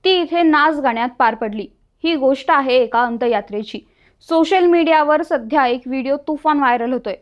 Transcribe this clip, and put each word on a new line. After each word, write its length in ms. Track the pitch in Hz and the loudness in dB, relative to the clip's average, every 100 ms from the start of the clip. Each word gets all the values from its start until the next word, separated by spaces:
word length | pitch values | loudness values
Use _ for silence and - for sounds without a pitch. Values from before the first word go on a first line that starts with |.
ती 160 | 370 370 | 0 0
इथे 220 | 320 339 | 0 0
नाच 380 | 330 302 302 294 | 2 4 2 0
गाण्यात 280 | 262 226 247 - | -2 -2 -6 0
पार 160 | 233 | -2
पडली. 320 | 220 220 214 - _ _ _ | 0 -8 -8 -12 _ _ _
ही 100 | 330 | -4
गोष्ट 360 | 320 262 269 - | 0 0 0 0
आहे 240 | 302 269 | 0 2
एका 280 | 254 233 233 | 0 2 0
अंत्ययात्रेची. 760 | 240 233 240 214 202 208 214 - _ _ _ _ | -2 -2 -2 -2 -4 -10 -10 -14 _ _ _ _
सोशल 460 | - 330 320 381 349 | -2 0 2 2 4
मीडियावर 560 | 339 320 311 294 302 | 4 4 2 2 0
सध्या 440 | 320 294 220 302 254 | 0 -6 -2 0 0
एक 140 | 247 247 | -2 -4
व्हिडिओ 300 | 262 254 285 | -6 -4 -4
तुफान 420 | 285 302 311 294 | -4 -4 -2 0
व्हायरल 340 | 262 240 233 | 0 0 -2
होतोय 220 | 247 220 - | -4 -6 -10